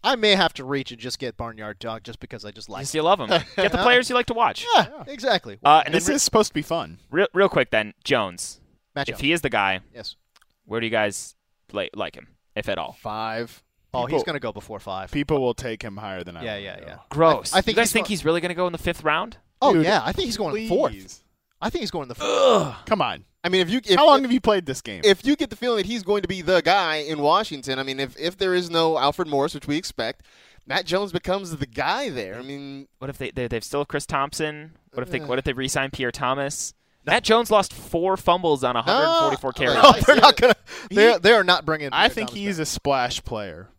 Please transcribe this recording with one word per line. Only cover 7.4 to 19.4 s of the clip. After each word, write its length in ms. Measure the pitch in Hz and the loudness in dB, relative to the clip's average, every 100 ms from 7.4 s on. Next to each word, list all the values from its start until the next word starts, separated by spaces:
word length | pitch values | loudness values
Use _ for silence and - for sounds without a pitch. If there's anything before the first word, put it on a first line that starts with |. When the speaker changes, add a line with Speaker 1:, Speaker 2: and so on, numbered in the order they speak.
| 196 | 2
Speaker 2:
quick 220 | 160 127 | 2 0
then, 220 | 110 107 - | 0 -2 -8
Jones. 560 | - 131 101 87 - - _ _ _ - | -2 0 0 -6 -14 -14 _ _ _ -8
Speaker 1:
Matt 140 | 139 | -8
Speaker 2:
If 60 | 113 | -4
Speaker 1:
Jones. 60 | |
Speaker 2:
he 100 | 139 | 0
is 100 | 170 | 0
the 80 | 139 | 0
guy, 320 | 110 98 92 - | 0 0 -2 -8
Speaker 1:
Yes. 220 | 120 104 - _ _ _ _ _ | -16 -16 -18 _ _ _ _ _
Speaker 2:
where 140 | 110 | -6
do 60 | 113 | -2
you 60 | |
guys 440 | 110 104 98 - _ _ _ _ | 0 0 -4 -14 _ _ _ _
like, 200 | 101 95 104 | -8 -8 -8
like 200 | 87 - | -10 -10
him, 120 | - _ _ - | -20 _ _ -8
if 140 | 107 | -6
at 80 | 90 | -6
all? 160 | 73 - | -8 -12
Speaker 3:
Five. 600 | 113 107 110 113 120 - _ _ _ 127 | -12 -8 -8 -8 -10 -14 _ _ _ -6
Speaker 1:
Oh, 120 | 120 | -2
he's 80 | 160 | -2
Speaker 3:
People, 80 | - | -2
Speaker 1:
gonna 140 | 147 | -6
go 120 | 120 | -8
before 280 | 104 - 104 | -10 -14 -14
five. 320 | - 95 95 | -10 -10 -6
Speaker 3:
people 280 | 143 139 151 | -6 -2 0
will 140 | 127 | 0
take 300 | 117 127 113 | -4 -8 -10
him 140 | 113 98 | -12 -12
higher 260 | 104 95 | -12 -10
than 120 | 90 85 | -12 -12
I 80 | |
Speaker 1:
Yeah, 120 | 117 104 | -10 -10
Speaker 3:
will, 60 | |
Speaker 1:
yeah, 160 | 98 92 | -10 -14
Speaker 3:
though. 60 | - | -18
Speaker 1:
yeah. 80 | 92 _ | -20 _
Speaker 2:
Gross. 440 | 143 165 139 - | 2 4 4 0
Speaker 1:
I, 60 | 185 | 0
I 20 | |
think 140 | 190 208 | 2 2
Speaker 2:
You 60 | |
guys 80 | 233 | 2
Speaker 1:
he's 40 | |
Speaker 2:
think 120 | 233 185 | 0 -2
Speaker 1:
going 20 | |
Speaker 2:
he's 160 | 196 147 | -2 0
really 160 | 170 | 0
gonna 140 | 175 170 | -2 -4
go 100 | 180 | -4
in 60 | |
the 60 | 165 | -4
fifth 240 | 180 175 | -6 -2
round? 340 | 151 156 220 - | -2 -2 -4 -14